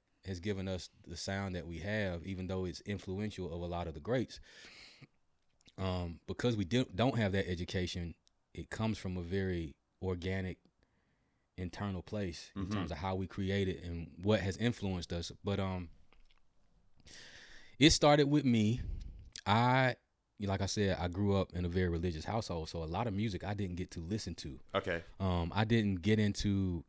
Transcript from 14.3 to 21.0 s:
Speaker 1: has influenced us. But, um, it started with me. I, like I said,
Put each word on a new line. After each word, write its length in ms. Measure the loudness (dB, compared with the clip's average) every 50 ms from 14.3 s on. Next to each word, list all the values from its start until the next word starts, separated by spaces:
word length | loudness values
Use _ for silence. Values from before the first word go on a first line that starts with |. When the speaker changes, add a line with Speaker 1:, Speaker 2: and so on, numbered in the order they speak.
| 4 4
Speaker 1:
has 160 | 4 0 0
influenced 560 | 2 0 0 0 0 -2 -2 -2 -2 -2 -4 -4
us. 180 | -4 -4 -6 -10 -6 -2
But, 160 | -2 0 0
um, 280 | 0 0 -2 -4 -6 -8 -12 -18 -20 -20 -20 -20 -20 -20 -20 -20 -20 _ _ _ _ _ _ _ _ _ -20 -20 -20 -20 -20 -20 -20 -20 -20 -20 -20 -20 -20 -20 -20 -16 2 6
it 120 | 8 8
started 340 | 8 8 8 8 10 8 8 6
with 160 | 6 6 6
me. 360 | 6 6 6 6 4 4 2 0 -4 -6 -6 -8 -10 -12 -14 -16 -16 -18 -6 0
I, 500 | 2 4 6 6 6 6 6 4 4 2 -2 _ _ _ _ _ _ _ -6
like 200 | -2 0 0 0
I 60 | 0
said, 320 | 0 0 2 2 2 2 2